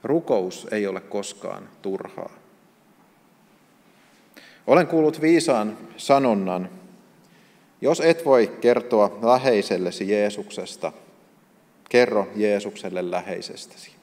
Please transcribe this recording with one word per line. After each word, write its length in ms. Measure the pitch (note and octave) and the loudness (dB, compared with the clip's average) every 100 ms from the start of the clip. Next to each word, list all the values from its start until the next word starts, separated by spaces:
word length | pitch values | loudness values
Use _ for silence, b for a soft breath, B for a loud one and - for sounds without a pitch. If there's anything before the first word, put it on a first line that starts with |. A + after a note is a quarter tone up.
Rukous 640 | A#2 D#3+ E3 A#2 F#2 - - | 0 -2 2 0 0 -8 -8
ei 160 | G#2+ G2+ | -4 -4
ole 140 | F#2 | -6
koskaan 680 | - G2+ G2 - F#2 F#2+ G2+ _ | -8 -8 -8 -12 -12 -12 -16 _
turhaa. 480 | G2+ F#2+ F#2+ - - - _ _ _ _ _ _ _ _ _ _ _ _ _ _ _ b b b b b b b - | -8 -8 -8 -14 -16 -16 _ _ _ _ _ _ _ _ _ _ _ _ _ _ _ b b b b b b b 2
Olen 200 | D3 E3+ | 4 4
kuullut 340 | E3 D3+ D3+ | 2 2 2
viisaan 580 | D#3 E3+ - B2 G#2+ A2 - - | 2 2 2 0 -2 -8 -18 -16
sanonnan: 720 | - C#3 C3 G#2 F#2 F2+ F#2 - - - _ _ b b b b b b | 2 4 4 0 -2 -4 -6 -14 -20 -20 _ _ b b b b b b
"Jos 200 | B2+ D#3+ | -2 2
et 240 | D#3+ E3 | 2 2
voi 220 | C#3+ C3 G#2+ - | 4 4 4 2
kertoa 580 | A#2+ A#2+ - A2 G2+ - | 2 2 2 2 2 2
läheisellesi 880 | A2+ B2+ C3 G#2+ G2 F2+ F2+ - G2 | 2 4 4 2 0 -2 -4 -6 -2
Jeesuksesta, 840 | G#2 G#2 G#2 G2+ - F#2 - E2 - - _ _ _ _ _ _ _ - | 0 0 -4 -12 -12 -12 -10 -10 -10 -20 _ _ _ _ _ _ _ 0
kerro 400 | A#2+ B2 G#2+ G2 G#2 | 2 4 0 -2 -2
Jeesukselle 760 | G#2 G2+ G2+ - F#2+ F2+ F2+ | 0 0 -4 -12 -10 -8 -6
läheisestäsi." 840 | F2+ G2+ F2+ F2 - - - - _ | -6 -8 -10 -12 -16 -20 -20 -20 _